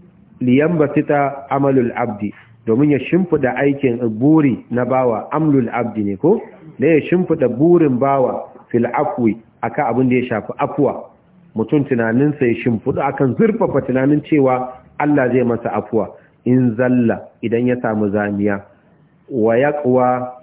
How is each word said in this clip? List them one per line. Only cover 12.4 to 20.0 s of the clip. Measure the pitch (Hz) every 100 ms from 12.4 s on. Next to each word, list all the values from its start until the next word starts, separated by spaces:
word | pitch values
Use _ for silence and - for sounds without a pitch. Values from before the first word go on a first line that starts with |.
| 120
ya | 113
shimfidu | - 107 - -
akan | 139 135 135 -
zurfafa | 226 220 185 143 -
tunanin | 127 139 151
cewa | - 151 131 127 123 - - -
Allah | 147 139 127
zai | 127
masa | 120 113 107
afwa. | 104 - 110 90 - _ _
In | 120 127 123 107
zalla, | 127 127 113 95 - _
idan | 113 117 123
ya | 123
samu | 117 107 104
zamiya, | 104 104 101 101 101 - _ _ _ _ _ -
wa | 131 113
yaqwa | 117 147 147 123 127